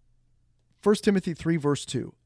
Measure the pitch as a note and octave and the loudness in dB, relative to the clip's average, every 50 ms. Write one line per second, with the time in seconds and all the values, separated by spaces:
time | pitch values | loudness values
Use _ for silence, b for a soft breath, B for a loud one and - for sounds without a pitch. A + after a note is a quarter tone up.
0 | _ _ _ _ _ _ _ _ _ _ _ _ _ _ _ _ - G3+ G#3+ - | _ _ _ _ _ _ _ _ _ _ _ _ _ _ _ _ 2 2 2 4
1 | - G#3+ G3+ F#3+ - F#3 D#3 - - D#3+ E3+ E3 C3+ D3 C#3+ - - - - B2 | 2 2 2 2 0 -2 -8 -4 -2 -2 0 0 2 0 0 0 -2 -6 -6 -6
2 | - - - _ _ | -6 -6 -12 _ _